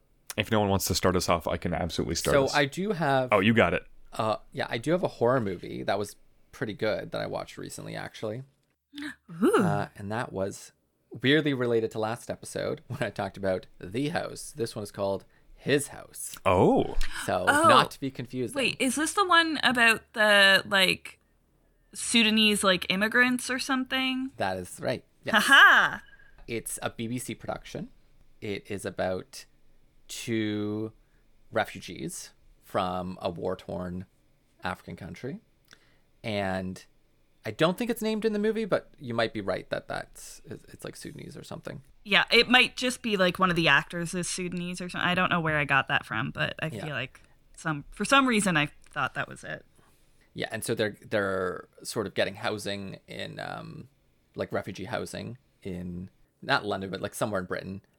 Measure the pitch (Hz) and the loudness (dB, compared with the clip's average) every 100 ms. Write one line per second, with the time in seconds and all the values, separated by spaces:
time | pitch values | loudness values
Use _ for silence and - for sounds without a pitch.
0 | _ _ - - 104 110 101 98 - 92 | _ _ -8 -6 0 2 2 2 0 2
1 | 95 90 - 85 - 90 90 82 87 - | 2 2 2 0 0 -4 -2 -4 -4 -4
2 | - 175 160 143 135 147 143 165 196 170 | -4 -2 2 4 4 2 0 -2 -4 0
3 | 156 135 131 104 101 113 90 87 - - | 2 2 4 4 6 6 4 2 -4 -16
4 | - - 110 - - 139 117 123 139 180 | -10 -2 -2 -2 -6 -8 -6 -4 0 0
5 | 180 - 120 131 101 87 110 113 - 101 | 0 2 2 4 0 -4 -8 -6 -2 -2
6 | 104 - _ _ _ - 113 98 110 92 | -2 -10 _ _ _ -8 -8 -2 -2 -2
7 | - - 104 101 - - 50 - - - | -4 -6 -6 -6 -8 -12 -14 -12 -10 -10
8 | - - 110 113 135 _ _ _ _ 285 | -10 -8 -6 -6 -10 _ _ _ _ -12
9 | 294 - - 165 262 427 185 101 - - | -12 -12 -16 0 4 6 4 2 -2 -8
10 | 101 110 135 98 98 113 - _ _ _ | -8 -6 -6 -4 -4 -6 -16 _ _ _
11 | _ - 123 156 151 131 123 117 110 113 | _ -2 4 4 4 0 2 2 0 -2
12 | 110 117 - - - 101 98 - - 120 | -4 -4 -8 -12 -10 -6 -4 -6 -8 -6
13 | 113 - 98 104 98 92 - - 90 107 | -4 -4 -6 -4 -2 -2 -6 -16 -8 -4
14 | 147 165 87 - - - 117 117 101 - | -2 -4 -6 -10 -12 -6 -6 -6 -10 -4
15 | 98 98 - _ - - - 143 - - | -2 -2 -6 _ -20 -10 0 0 0 -10
16 | - - - - 95 92 143 269 - - | -16 -14 -14 -2 2 6 6 4 2 4
17 | - - - 92 92 285 320 262 151 - | 2 0 -2 0 2 6 8 8 6 -2
18 | 135 - 120 131 117 269 247 - 262 269 | -8 -8 -8 -4 -4 0 -2 0 0 0
19 | 311 - 381 339 330 302 - 247 233 214 | 0 0 4 4 4 2 2 4 4 4
20 | - 240 214 202 196 190 - 196 180 165 | -2 2 6 8 8 6 4 4 4 2
21 | - - _ _ _ _ _ _ _ - | -6 -20 _ _ _ _ _ _ _ -10
22 | - 233 214 220 214 208 202 180 - 185 | 0 2 4 4 4 4 2 2 0 0
23 | 214 240 247 247 - 254 - 262 254 262 | 2 4 4 2 -2 -4 -2 -2 -2 -2
24 | 262 262 262 - 196 190 - - 127 120 | -2 -4 -6 -4 -2 -2 -8 -6 -4 -4
25 | - _ - 214 220 277 381 254 165 202 | -8 _ 0 2 8 10 10 8 4 -2
26 | - - - - - 117 - - 120 - | -12 -20 -20 -20 -8 -8 -6 -8 -8 -6
27 | 113 123 - 107 - - - - 226 - | -6 -6 -8 -8 -8 -10 -10 -12 -12 -16
28 | _ _ - - 110 98 - 98 98 92 | _ _ -20 -12 -8 -8 -6 -6 -6 -4
29 | 92 92 - - - _ - - _ _ | -2 -4 -8 -16 -20 _ -20 -20 _ _
30 | - - - 113 107 104 104 107 110 - | -14 -10 -4 -2 0 -2 -4 -4 -6 -10
31 | _ _ _ _ - 110 101 - - 90 | _ _ _ _ -4 -2 -2 -6 -12 -10
32 | 170 - - - _ _ - 110 90 92 | -8 -10 -14 -20 _ _ -6 -2 0 -2
33 | 90 92 101 87 92 92 - 92 90 90 | -6 -6 -6 -4 -6 -6 -6 -8 -6 -8
34 | 98 _ _ _ _ _ 92 92 - - | -12 _ _ _ _ _ -8 -8 -10 -14
35 | 95 87 127 196 - _ _ - _ _ | -14 -10 -10 -12 -16 _ _ -20 _ _
36 | _ _ 113 104 95 95 92 92 - _ | _ _ -6 -4 -2 -4 -6 -10 -16 _
37 | _ _ _ _ - 110 160 180 240 233 | _ _ _ _ -10 0 0 2 -4 -2
38 | 214 220 220 208 214 220 220 - - - | -2 -2 -2 0 0 -2 0 -2 -2 -12
39 | 135 117 113 110 95 92 - - - 50 | -4 -2 0 -2 -2 -4 -4 -6 -6 -8
40 | - - - - - - - - - - | -8 -16 -18 -18 -16 -16 -16 -14 -12 -12
41 | - - - - - - - 143 - - | -14 -14 -14 -16 -14 -12 -12 -12 -16 -20
42 | 208 185 - 233 233 254 247 - 254 - | 2 2 6 4 6 6 4 0 -4 -2
43 | 233 202 185 175 185 175 160 143 156 175 | -2 2 2 4 2 4 4 4 2 -6
44 | 170 185 175 - 180 175 175 180 180 185 | -4 -4 -4 -4 -4 -6 -6 -8 -8 -2
45 | 175 180 185 175 160 151 143 139 - 143 | 0 2 2 2 2 0 2 2 2 -2
46 | - 110 139 - 147 - 160 - 151 135 | -2 -4 -4 -4 -6 -4 -8 -6 -8 -8
47 | 131 - _ _ _ - 165 147 - - | -10 -14 _ _ _ -8 -6 -6 -8 -8
48 | 208 277 262 220 202 156 151 - - 147 | 4 4 6 4 4 2 0 -4 -12 -6
49 | 127 143 135 131 - - - _ _ _ | -4 -4 -8 -10 -12 -12 -14 _ _ _
50 | _ _ _ - - 110 - 113 107 - | _ _ _ -10 -8 -6 -4 0 -2 -4
51 | - 107 98 95 92 - - - - 123 | -4 -2 0 0 -2 -6 -12 -16 -8 -6
52 | 98 - 95 92 104 104 101 101 98 - | -4 -2 -2 -2 -4 -4 -6 -6 -8 -14
53 | - 110 101 101 95 - - - - _ | -14 -12 -12 -10 -10 -10 -12 -16 -18 _
54 | _ _ _ - 98 101 107 95 95 - | _ _ _ -8 -4 -4 -6 -10 -6 -6
55 | 95 98 107 123 _ _ 101 90 90 87 | -6 -10 -10 -14 _ _ -10 -8 -8 -10
56 | 92 _ _ _ - 135 104 98 95 92 | -12 _ _ _ -2 -2 0 -4 -6 -6
57 | 101 - 117 98 92 95 92 98 - | -8 -4 -2 -2 -4 -6 -8 -12 -14